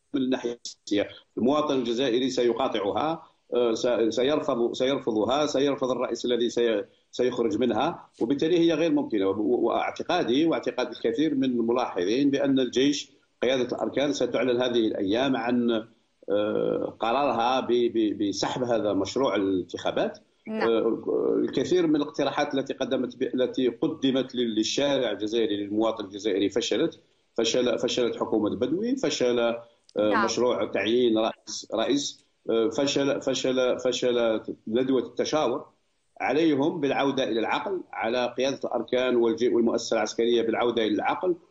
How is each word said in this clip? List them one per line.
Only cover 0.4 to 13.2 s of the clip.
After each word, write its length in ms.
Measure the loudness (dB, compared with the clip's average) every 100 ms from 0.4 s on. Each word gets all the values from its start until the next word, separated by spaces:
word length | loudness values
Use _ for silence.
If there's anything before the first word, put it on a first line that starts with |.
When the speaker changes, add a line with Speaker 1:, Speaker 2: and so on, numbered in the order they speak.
| -4 -8 -14
Speaker 1:
السياسية. 440 | -14 -2 -2 -2 -8 _ -2
المواطن 380 | 2 2 2 0
الجزائري 540 | 0 0 0 0 0
سيقاطعها، 960 | 2 2 2 0 0 -2 0 -2 -4 -10 _ -4
آه، 200 | 0 2
س-، 420 | 2 0 2 2 2
سيرفض، 580 | 0 0 0 0 -2
سيرفضها، 720 | 0 -2 0 -2 0 0 0 0
سيرفض 460 | 0 0 0 -2
الرئيس 340 | -2 -4 -4 -2
الذي 240 | 0 0
سي-، 340 | 0 0 0 -4 _ _
سيخرج 460 | -2 -2 0 -2 0
منها، 520 | 0 0 -2 -4 -14 -6
وبالتالي 380 | -2 0 2 4
هي 140 | 4
غير 180 | 2 2
ممكنة. 360 | 0 0 0 0
و-، 380 | 0 0 2 2
واعتقادي 800 | 0 -2 -6 -2 -2 2 2 2
واعتقاد 420 | 0 -2 -4 -6
الكثير 480 | -2 -2 0 0 0
من 80 |
الملاحظين 840 | 0 0 2 2 0 0 0 2 2
بأن 300 | 2 2 2
الجيش، 520 | 2 2 2 2 -6 _